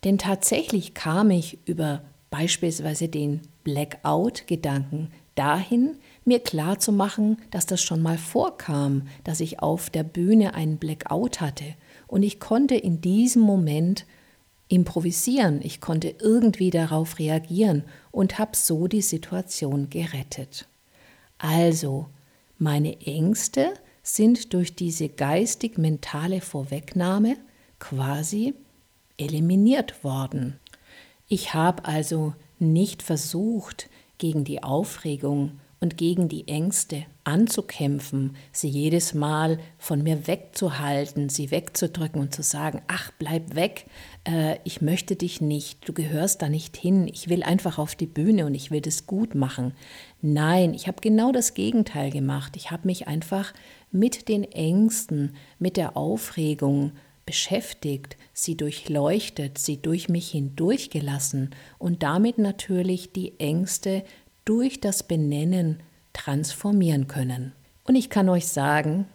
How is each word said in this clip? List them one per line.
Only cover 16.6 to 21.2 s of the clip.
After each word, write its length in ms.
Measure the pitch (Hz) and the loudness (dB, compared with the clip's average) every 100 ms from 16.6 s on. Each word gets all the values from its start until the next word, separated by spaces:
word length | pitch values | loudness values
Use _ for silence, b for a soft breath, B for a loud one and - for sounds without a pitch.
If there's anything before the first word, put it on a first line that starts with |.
| 185 | 2
darauf 500 | 175 160 156 160 - | 4 2 0 -2 -2
reagieren 640 | 156 160 160 170 214 151 147 B B | 0 0 0 2 4 4 -2 B B
und 280 | - 190 - | 0 0 0
hab 160 | 214 - | -2 0
so 320 | - 160 180 | 0 0 0
die 140 | 214 | 0
Situation 880 | 196 160 - 180 185 - 143 143 139 | 0 -4 -6 -8 -6 -4 -2 -2 -2
gerettet. 800 | 147 165 143 131 - 131 - - _ b b b b | -4 -6 -6 -8 -10 -12 -14 -18 _ b b b b